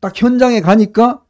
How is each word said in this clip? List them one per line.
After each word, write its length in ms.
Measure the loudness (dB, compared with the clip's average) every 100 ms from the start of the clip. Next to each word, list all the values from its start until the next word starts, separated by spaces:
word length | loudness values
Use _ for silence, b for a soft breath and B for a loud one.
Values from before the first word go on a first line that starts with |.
딱 100 | -12 -4
현장에 380 | -2 0 0 0
가니까 640 | 0 0 0 0 0 -2